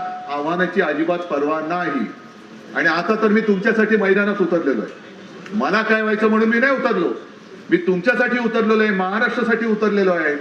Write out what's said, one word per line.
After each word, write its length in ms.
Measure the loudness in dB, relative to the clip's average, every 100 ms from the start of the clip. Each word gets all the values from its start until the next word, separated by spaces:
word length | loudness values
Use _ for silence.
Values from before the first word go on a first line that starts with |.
| -8 -10 -8
आव्हानाची 480 | -6 -4 -2 0 0
अजिबात 380 | 0 0 -2 -2
पर्वा 420 | -4 -2 -2 -2
नाही. 460 | -2 -4 -4 -4 -6 -10 -20 -20 -20 -20 -10 -4
आणि 120 | 0
आता 260 | 0 0
तर 140 | 0 2
मी 120 | 2
तुमच्यासाठी 560 | 2 2 2 2 2 2
मैदानात 380 | 2 2 2 0
उतरलेलो 400 | 0 0 0 -2
आहे, 100 | -4 -10 -18 -20 -20 -18 -8
मला 300 | -4 0 0
काय 200 | 2 0
व्हायचं 260 | 2 2 2
म्हणून 200 | 4 4
मी 100 | 4
नाही 140 | 2
उतरलो, 400 | 2 0 0 0 -4 -10 -20 -20 -18 -2
मी 60 | 0
तुमच्यासाठी 640 | 2 0 2 2 2 0
उतरलेलो 440 | 0 2 2 4
आहे, 80 | 4
महाराष्ट्रासाठी 760 | 2 0 0 0 0 0 0 0
उतरलेलो 440 | 0 2 2 2
आहे. 260 | 2 0 -2